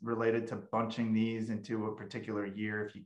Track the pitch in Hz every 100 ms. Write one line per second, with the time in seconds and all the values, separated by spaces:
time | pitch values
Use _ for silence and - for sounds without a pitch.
0 | 113 113 113 113 113 104 - 110 110 -
1 | 113 110 113 113 110 104 - 113 107 104
2 | 101 113 110 104 101 98 107 107 107 101